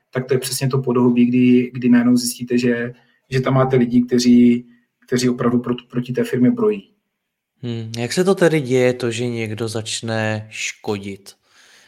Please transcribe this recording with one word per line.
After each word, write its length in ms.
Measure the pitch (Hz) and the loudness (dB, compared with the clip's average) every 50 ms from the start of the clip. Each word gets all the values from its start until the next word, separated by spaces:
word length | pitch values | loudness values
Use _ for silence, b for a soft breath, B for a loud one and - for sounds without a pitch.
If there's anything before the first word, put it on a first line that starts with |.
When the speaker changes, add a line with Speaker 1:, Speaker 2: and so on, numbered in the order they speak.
| B B | B B
Speaker 1:
tak 160 | - 135 131 | -8 -8 -4
to 80 | - 135 | -2 -2
je 60 | 127 | -2
přesně 280 | - - - - 139 131 | -2 -4 -8 -4 -4 -2
to 100 | 139 135 | -2 -2
podhoubí, 480 | 131 127 123 127 123 127 120 120 120 | -2 0 0 2 2 2 4 4 2
kdy, 440 | 120 123 127 123 123 123 123 123 - - | 2 2 2 4 4 4 4 2 0 -4
kdy 140 | 117 120 123 | -2 0 2
najednou 280 | 123 120 120 123 123 | 4 4 4 4 2
zjistíte, 420 | 120 117 - - - 123 - 123 120 | 2 2 -2 -8 -8 -6 -4 -2 0
že, 340 | 123 123 120 117 120 120 123 b b b b b b - | 0 0 -2 -2 -4 -8 -10 b b b b b b -4
že 100 | 131 131 | -4 -2
tam 140 | 127 135 135 | 0 2 2
máte 220 | 131 131 131 131 | 2 2 4 2
lidi, 260 | 123 120 120 120 123 123 | 2 2 4 2 2 2
kteří, 640 | - 127 123 123 123 120 120 120 120 120 120 - b b b b b b _ _ | 2 0 2 4 6 6 6 6 6 4 2 -2 b b b b b b _ _
kteří 220 | - 127 123 127 127 | -4 -4 -2 0 0
opravdu 300 | 120 123 120 120 123 120 | -2 0 -2 0 0 0
proti, 260 | 120 123 120 123 - _ | -2 -2 -6 -6 -8 _
proti 220 | - 123 120 - 123 | -8 -8 -6 -6 -4
té 120 | 123 117 | -4 -4
firmě 260 | - - 120 123 123 | -2 -2 0 2 2
brojí. 400 | 120 120 113 107 104 98 - _ _ _ _ _ _ _ _ _ _ _ _ _ _ _ - | 2 2 0 0 0 -2 -6 _ _ _ _ _ _ _ _ _ _ _ _ _ _ _ -10
Speaker 2:
Hmm, 300 | 120 117 117 113 113 113 113 | -8 -8 -8 -8 -8 -8 -6
jak 140 | 120 117 - | -6 -4 -2
se 120 | 180 180 | 0 0
to 100 | 190 196 | 2 2
tedy 260 | 196 175 165 156 160 | 2 2 2 2 2
děje, 320 | 135 120 127 127 123 127 123 | -2 0 2 2 2 2 0
to, 180 | 123 127 117 | 0 -4 -4
že 160 | 113 110 123 | -4 -4 -4
někdo 420 | 123 117 117 113 107 110 110 120 113 | -4 -4 -4 -6 -6 -6 -6 -6 -6
začne 800 | 110 113 107 110 - - - 113 110 110 110 110 110 107 110 110 | -6 -6 -8 -8 -8 -8 -6 -4 -4 -2 -2 -2 -2 -4 -6 -10
škodit? 840 | - - - - - _ - - 107 98 98 101 98 92 - - - _ b b b b b b b b b | -12 -10 -10 -10 -10 _ -8 -6 -6 -6 -6 -10 -14 -14 -16 -20 -20 _ b b b b b b b b b